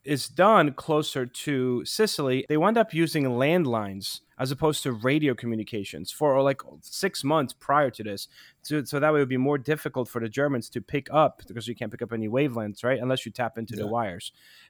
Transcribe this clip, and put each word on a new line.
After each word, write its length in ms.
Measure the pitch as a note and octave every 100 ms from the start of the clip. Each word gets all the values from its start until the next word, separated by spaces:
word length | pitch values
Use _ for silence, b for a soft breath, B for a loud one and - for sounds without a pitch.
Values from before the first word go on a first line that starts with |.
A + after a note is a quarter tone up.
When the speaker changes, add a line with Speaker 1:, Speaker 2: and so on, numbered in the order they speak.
| -
Speaker 1:
is 240 | C#3+ -
done 420 | - G3 G#3+ D3
closer 540 | C3 - D3+ - C3+ B2
to 580 | - - C3+ B2+ B2
Sicily. 640 | C#3+ - G#3+ - C#3 B2+ -
They 80 | D3+
wind 220 | F#3 A3+
up 160 | A3
using 320 | D#3+ E3 D#3+ C3+
landlines 960 | A#2+ C#3 F3+ D3 A2+ G2+ G2 - - - -
as 120 | C3
opposed 300 | C#3 D#3 D3
to 80 | C#3
radio 440 | A2+ B2 D3+ D3 A#2+
communications 760 | A#2+ A2+ G#2 A2 G2 D2 F2+
for, 300 | - D3+ C3+
like, 200 | C#3 C3+ - D2
six 420 | - - G3 -
months 300 | C#3 D#3 C3
prior 380 | - - C#3+ C#3
to 120 | -
this. 240 | G#2 G2+ - b b b
So, 200 | - D3+
so 160 | A#2+ C#3+
that 140 | D3+
way 60 | D3+
it 20 |
would 80 | C3+
be 80 | B2+
more 200 | C3+ D3
difficult 480 | B2 D#3 D#3 C3 A#2+
for 120 | A#2+
the 80 | A2+
Germans 400 | B2+ D3 C3 -
to 100 | A#2+
pick 260 | - D3 -
up, 320 | D3+ D3+ - -
because 200 | A2+ A2
you 80 | A#2+
can't 160 | A2+
pick 100 | A#2
up 100 | A2
any 160 | A#2 G#2+
wavelengths, 560 | B2 D3 A#2 G#2+ G2+
right? 160 | A#2+ C#3
Unless 260 | B2+ C3 A#2
you 60 |
tap 260 | - A#2 -
into 180 | A2 G#2
the 80 |
Speaker 2:
Yeah. 60 | G#2
Speaker 1:
wires. 400 | A#2 G#2+ F2 - b b b b